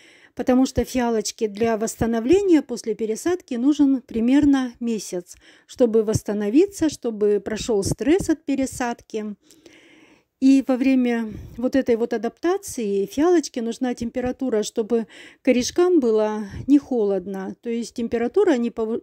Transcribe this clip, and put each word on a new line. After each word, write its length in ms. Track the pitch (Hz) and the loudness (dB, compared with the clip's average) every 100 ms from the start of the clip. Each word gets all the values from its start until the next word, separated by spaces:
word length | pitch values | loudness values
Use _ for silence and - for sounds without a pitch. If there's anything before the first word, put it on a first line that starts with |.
| _ _ _ | _ _ _
Потому 300 | - 247 254 | -6 2 2
что 180 | 262 - | 2 0
фиалочке 640 | 233 254 240 226 208 - 220 | -4 -2 -2 -2 -4 -4 -6
для 300 | 202 226 220 | -2 -2 0
восстановления 840 | 220 - 226 226 240 381 403 302 | -4 -4 -2 -2 2 2 4 2
после 320 | - 233 226 | 2 -6 -6
пересадки 580 | 208 214 214 339 359 - 233 | -4 -4 -4 -2 -4 -4 0
нужен 440 | 269 294 277 262 | 0 4 2 2
примерно 720 | - 226 233 285 294 269 254 - | -2 -2 2 4 4 4 0 -6
месяц, 560 | 233 214 - 180 - - _ _ _ | -4 -4 -6 -10 -10 -20 _ _ _
чтобы 380 | - 240 220 | 0 2 4
восстановиться, 840 | 214 214 - 208 208 269 403 - 311 | 2 -2 -2 -4 2 2 2 0 -4
чтобы 500 | - 240 214 208 208 | -2 -8 -2 0 0
прошёл 460 | - 214 - 202 | -2 -6 -2 -2
стресс 460 | 196 - 233 381 - | -2 -2 0 0 0
от 120 | 302 - | -4 -2
пересадки. 880 | 277 262 - 240 240 _ 220 208 202 _ _ - - _ _ _ _ _ _ | -4 -4 -4 -6 -6 _ -10 -10 -12 _ _ -20 -20 _ _ _ _ _ _
И 240 | 269 269 269 | 4 4 4
во 120 | 247 | 0
время 560 | 262 262 240 233 220 208 - - | 2 2 2 -2 -4 -10 -14 -6
вот 180 | 247 269 | -2 0
этой 200 | 254 220 | 2 0
вот 180 | 240 | 0
адаптации 880 | 233 233 - 330 392 - - 208 196 | -4 -6 -4 -2 -2 -4 -6 -2 -2
фиалочке 560 | 196 - 339 339 - 247 | -2 0 4 2 0 -6
нужна 320 | 226 226 254 | -6 -4 -6
температура, 720 | 240 233 254 247 254 262 214 | -4 -6 -4 -6 -4 -2 -2
чтобы 440 | 202 - 208 233 220 - - _ | -2 -4 -2 -2 -4 -12 -20 _
корешкам 580 | - 240 - - 359 339 | 0 2 0 0 4 4
было 460 | 240 214 214 214 202 - - | 4 2 0 -2 -8 -8 2
не 120 | 285 | 2
холодно, 760 | - 240 202 196 180 190 196 196 | 2 -2 0 -2 -6 -10 -10 -10
то 80 | 240 | -6
есть 240 | 233 214 | -6 -6
температура 640 | - 233 233 240 381 403 247 | -8 -4 -2 0 2 2 2
не 140 | 233 | -2
пов-, 320 | - 220 233 | -4 -4 -6